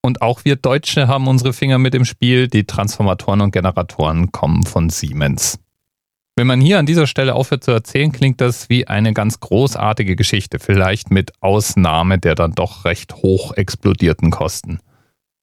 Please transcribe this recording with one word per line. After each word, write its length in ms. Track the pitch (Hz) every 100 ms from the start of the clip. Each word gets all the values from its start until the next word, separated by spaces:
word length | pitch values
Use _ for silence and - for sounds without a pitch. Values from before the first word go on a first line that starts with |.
Und 180 | 127 123
auch 240 | 113 123
wir 120 | - 139
Deutsche 520 | 131 135 - - 131
haben 180 | 135 131
unsere 280 | 131 127
Finger 240 | 127 135 127
mit 160 | 131
im 100 | 131
Spiel. 440 | 123 - 123 123 127
Die 160 | 107
Transformatoren 760 | 101 - 101 - 101 90 - 101
und 120 | 101
Generatoren 800 | 92 90 90 85 - 78 80 90
kommen 360 | - 73 82 87
von 240 | - 82
Siemens. 680 | 82 76 71 73 67 - - _ _ _ _ _ _ _ -
Wenn 100 | 123
man 140 | 127
hier 180 | 139 196
an 80 | 147
dieser 220 | 170 147
Stelle 260 | - 135
aufhört 300 | 120 131 135
zu 80 | -
erzählen, 400 | 117 - 135 151
klingt 280 | 135 135 127
das 300 | 123 120 -
wie 180 | 123 120
eine 240 | 101 110
ganz 280 | 107 107 -
großartige 760 | - 101 135 - 104 107 101 92
Geschichte, 420 | - 104 - -
vielleicht 520 | - 98 95 104 -
mit 220 | 95 - _
Ausnahme 760 | 95 104 107 - 85 78 87 95
der 160 | 85
dann 180 | 80 98
doch 340 | 80 85 - 85
recht 300 | 87 - -
hoch 360 | 95 95 -
explodierten 800 | - 98 - 101 90 85 78 82
Kosten. 480 | - 78 - - 87 _ _ _ _ _ _